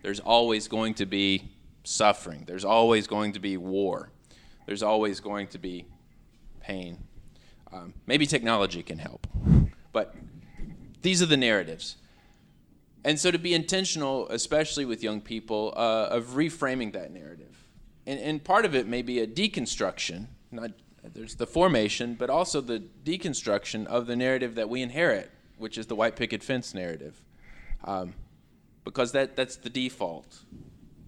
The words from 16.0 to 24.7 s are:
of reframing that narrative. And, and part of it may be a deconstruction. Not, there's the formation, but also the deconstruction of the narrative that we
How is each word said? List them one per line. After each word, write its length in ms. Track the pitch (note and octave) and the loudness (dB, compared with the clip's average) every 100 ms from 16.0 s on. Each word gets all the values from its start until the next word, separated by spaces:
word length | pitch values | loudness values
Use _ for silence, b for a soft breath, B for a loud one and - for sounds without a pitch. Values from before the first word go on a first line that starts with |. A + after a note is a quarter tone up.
| G#2+ | 2
of 240 | A#2+ A#2 B2+ | 0 -2 0
reframing 580 | D#3+ D#3 C#3 B2+ A2+ | 0 0 -2 -2 -4
that 180 | F#2+ D#2 | -6 -10
narrative. 560 | F2 D2+ E2+ B1+ - - - - - - | -14 -18 -20 -20 -20 -20 -20 -20 -16 -10
And, 140 | C#3 | -6
and 240 | C3 D#3 | -4 -4
part 200 | D3 G3 | 4 4
of 120 | G#3+ C#3 | 4 2
it 120 | G#2+ | 0
may 140 | B2 | -2
be 180 | B2 B2 | -2 -2
a 60 | A2 | -2
deconstruction. 1040 | A2 G#3 F#3+ A#2 - F#2+ - - E2+ G#2+ - - | 0 -2 0 -4 -2 -2 -2 -8 -8 -12 -16 -18
Not, 220 | A#2+ A2+ - _ _ A2+ G#2+ | -12 -12 -14 _ _ -20 -16
there's 180 | A2+ | -14
the 140 | - A#2+ | -8 -4
formation, 640 | D#3+ F#3 C3 G#2+ - A#2+ | 2 4 6 2 0 -4
but 160 | A#2 B2 | -4 0
also 320 | D3 F3+ D3+ | 0 2 -2
the 220 | B2 A2+ - - | -2 -6 -8 -12
deconstruction 840 | C#3 E3+ F3+ C3 - G2+ - A2 G#2+ | -6 -4 -4 -4 0 0 -2 -8 -2
of 180 | A#2+ A#2+ | -2 0
the 100 | A#2+ | 0
narrative 380 | B2+ C3 B2+ | 0 0 -2
that 160 | A2+ | -4
we 140 | G#2+ | -4